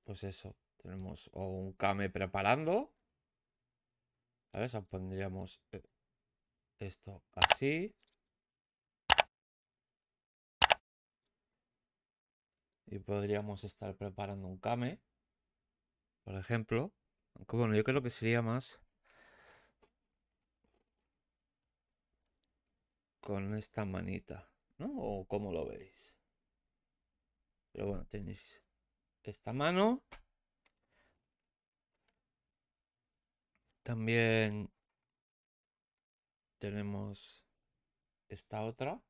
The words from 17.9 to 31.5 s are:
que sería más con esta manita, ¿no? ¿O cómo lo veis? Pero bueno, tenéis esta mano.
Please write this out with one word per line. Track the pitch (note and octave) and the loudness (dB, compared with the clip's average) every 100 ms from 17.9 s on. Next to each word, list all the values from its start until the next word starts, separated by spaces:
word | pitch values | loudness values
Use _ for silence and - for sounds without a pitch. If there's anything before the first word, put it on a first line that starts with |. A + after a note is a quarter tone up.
| C3 | 2
que | B2 | 0
sería | - A2+ A#2 | -2 2 2
más | A2+ A#2+ - - _ _ _ - - - - - _ _ _ _ _ _ _ _ _ _ _ _ _ _ _ _ _ _ _ _ _ _ _ _ _ _ _ _ _ _ _ _ _ _ _ _ | 2 -2 -4 -14 _ _ _ -20 -20 -20 -20 -20 _ _ _ _ _ _ _ _ _ _ _ _ _ _ _ _ _ _ _ _ _ _ _ _ _ _ _ _ _ _ _ _ _ _ _ _
con | - G2+ G2 G#2+ | -4 -2 -2 -4
esta | G#2 - G2+ | -4 -4 -2
manita, | F#2 F2+ F#2+ - - - _ _ _ | -2 -4 -6 -8 -14 -14 _ _ _
¿no? | G3 C#4 | -8 -6
¿O | A2+ G3 F#3+ | -4 -4 -2
cómo | G#2 G#2 | -4 -2
lo | D#3+ - | -4 -4
veis? | - - - - _ _ _ _ _ _ _ _ _ _ _ _ _ _ _ _ | -8 -16 -20 -20 _ _ _ _ _ _ _ _ _ _ _ _ _ _ _ _
Pero | - G2+ | -6 -4
bueno, | G2 - | -4 -6
tenéis | G#2+ G2+ G2 - - _ _ _ _ _ _ | -8 -8 -10 -14 -20 _ _ _ _ _ _
esta | - G#2 - | -16 -12 -8
mano. | B2 D3+ F3+ G#3 B3+ _ - - _ _ _ _ _ _ _ _ _ _ _ _ | 0 2 6 6 4 _ -20 -20 _ _ _ _ _ _ _ _ _ _ _ _